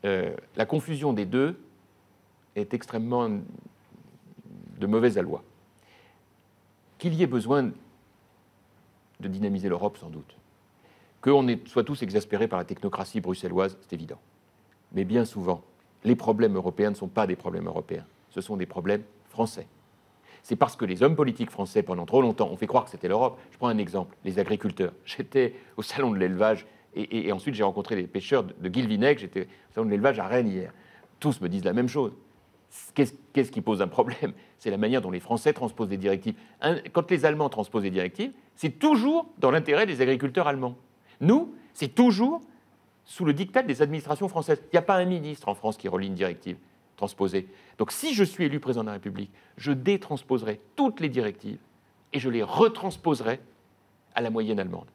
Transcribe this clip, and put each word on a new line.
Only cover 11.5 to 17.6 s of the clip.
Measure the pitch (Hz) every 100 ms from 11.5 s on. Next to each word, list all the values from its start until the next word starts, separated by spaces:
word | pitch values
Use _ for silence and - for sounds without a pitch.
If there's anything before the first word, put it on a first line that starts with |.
| 113 98
soit | -
tous | 110 143
exaspérés | 104 101 101 104 110
par | 92
la | 87
technocratie | 95 101 - 95 110
bruxelloise, | 87 92 92 87 95 95
c'est | -
évident. | 85 78 - _ _ _ _ _ _ _
Mais | 90
bien | 95 113 113
souvent, | 104 90 85 - _ _ _
les | 107 123
problèmes | - 107 113 95
européens | 90 87 104
ne | 101
sont | 95
pas | - 101
des | 90
problèmes | - 87